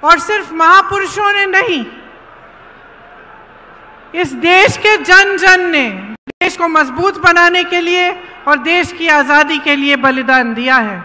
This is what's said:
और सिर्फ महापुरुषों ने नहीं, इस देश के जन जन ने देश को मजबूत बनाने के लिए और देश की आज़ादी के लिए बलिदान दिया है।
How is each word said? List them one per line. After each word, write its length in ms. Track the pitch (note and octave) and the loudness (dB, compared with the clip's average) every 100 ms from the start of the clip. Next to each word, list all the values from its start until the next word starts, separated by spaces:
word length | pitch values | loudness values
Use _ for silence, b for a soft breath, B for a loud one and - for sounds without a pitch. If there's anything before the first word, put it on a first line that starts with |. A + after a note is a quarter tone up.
और 160 | D4 E4 | 2 2
सिर्फ 320 | - G#4 F4+ | 2 -6 -6
महापुरुषों 800 | D#4+ E4 F#4+ G4 G4 G4 - G4+ | 0 4 4 4 -4 -6 -4 -2
ने 120 | G4+ G4 | 0 0
नहीं, 360 | F#4+ A#4 D#4+ A3 - - - - - - - - - - - - - - - - - - - - - - | 0 0 -4 -6 -14 -20 -20 -20 -20 -20 -20 -20 -20 -20 -20 -20 -20 -20 -20 -20 -20 -20 -20 -20 -20 -14
इस 180 | E4 F4 | -6 -6
देश 420 | C4 E4 F#4 G#4+ - | -2 2 4 2 0
के 200 | G#4 G#4+ | 0 0
जन 380 | D4+ F#4 G4 G4 | 4 4 4 2
जन 300 | F#4 F#4 F4+ | 2 2 2
ने 220 | D#4+ B3 F#3+ G3+ A3 - | -2 -2 -6 -14 -18 -18
देश 240 | - F4+ - | -6 -6 -2
को 120 | E4+ | -2
मजबूत 500 | D#4 C#4 B3+ F#4 - | 0 0 -2 -4 0
बनाने 420 | F4 F4 F4 F4+ | 0 4 4 2
के 160 | F4 F4 | -2 -2
लिए 300 | E4+ F4+ F4+ F4+ B B - | -2 0 -2 -4 B B -2
और 100 | D4 | -2
देश 340 | C#4+ F4 E4 | 0 -2 -2
की 160 | F4 E4 | -4 0
आज़ादी 480 | D4+ C4+ D4 D4 D#4 | 2 2 2 2 -2
के 160 | C#4+ C#4+ | -2 -2
लिए 200 | C#4 C#4 | 0 0
बलिदान 560 | C4+ C4 B3 C4 A#3+ | 0 -2 0 0 0
दिया 220 | A3+ B3 C4 | -4 0 0
है। 240 | G#3+ F#3 | 0 -8